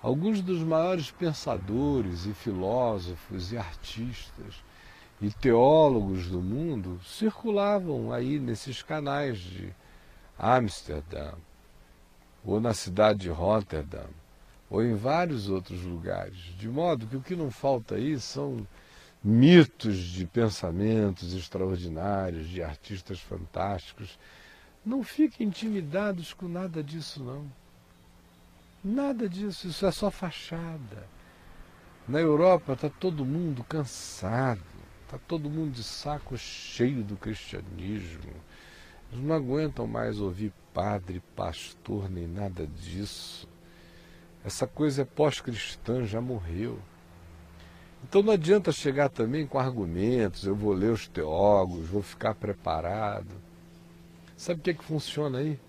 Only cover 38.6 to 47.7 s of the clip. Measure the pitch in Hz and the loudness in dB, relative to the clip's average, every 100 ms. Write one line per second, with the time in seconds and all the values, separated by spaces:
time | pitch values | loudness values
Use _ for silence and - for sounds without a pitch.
38.6 | - - - - - 117 143 160 127 139 | -20 -20 -20 -20 -14 -8 0 0 2 0
39.6 | 156 135 113 113 113 107 98 90 107 - | 0 -2 -4 -2 -2 -2 -4 -2 -6 -6
40.6 | - - 98 104 90 90 - - 92 85 | -8 -2 0 -2 -4 -10 -10 -6 -6 -6
41.6 | - - - 104 98 92 85 90 101 90 | -12 -16 -6 -4 -4 -6 -6 -6 -6 -6
42.6 | 78 78 87 87 101 - - - - - | -8 -8 -10 -8 -8 -10 -14 -14 -18 -20
43.6 | - - - - - - - - 101 - | -20 -20 -20 -20 -20 -20 -20 -14 -10 -4
44.6 | 131 - 151 135 131 - 151 - - 113 | -4 2 0 2 -2 2 2 2 -6 -6
45.6 | - - - 127 113 110 123 120 82 85 | -8 -8 -4 -2 0 -2 -4 -4 -4 -4
46.6 | 117 110 98 - - - - - - - | -4 -6 -12 -20 -20 -20 -20 -20 -20 -20
47.6 | - | -20